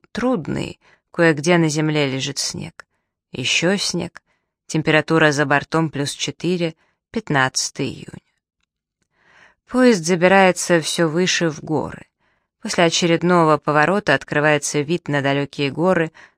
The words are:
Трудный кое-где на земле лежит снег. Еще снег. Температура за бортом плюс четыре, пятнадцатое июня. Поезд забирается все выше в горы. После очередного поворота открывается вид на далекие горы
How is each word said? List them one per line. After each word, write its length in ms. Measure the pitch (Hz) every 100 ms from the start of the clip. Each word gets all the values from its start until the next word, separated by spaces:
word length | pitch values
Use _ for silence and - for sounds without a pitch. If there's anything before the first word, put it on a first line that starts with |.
| _
Трудный 680 | - 247 233 - 143 165 - _ _ _
кое-где 480 | - 165 151 151 175
на 100 | 160
земле 400 | 147 156 151 139
лежит 300 | 131 139 139
снег. 480 | - - 101 - - _ _ _ _
Еще 440 | - 123 - 170 196
снег. 460 | - 175 175 - _ _ _ _ -
Температура 640 | 160 156 156 147 160 156
за 120 | 139 143
бортом 440 | 143 139 160 160
плюс 220 | 139 143
четыре, 640 | - - - 165 180 170 - _ _ _
пятнадцатое 800 | - - 147 131 - - - 135
июня. 340 | - - - _ _ _ _ _ _ _ _ _ _ _ _ _ _ -
Поезд 380 | 247 247 208
забирается 760 | 160 180 185 196 190 175 - 175
все 280 | 147 - 165
выше 400 | 160 180 - 170
в 120 | 151
горы. 420 | - 151 - - - _ _ _ _ _
После 220 | 214 -
очередного 720 | 170 - 175 165 170 180 160 151
поворота 560 | - 151 151 202 180
открывается 680 | 135 - 151 151 147 - 151
вид 280 | 147 170 -
на 120 | 143
далекие 500 | 139 139 143 - 143
горы 420 | 135 180 180 160 - -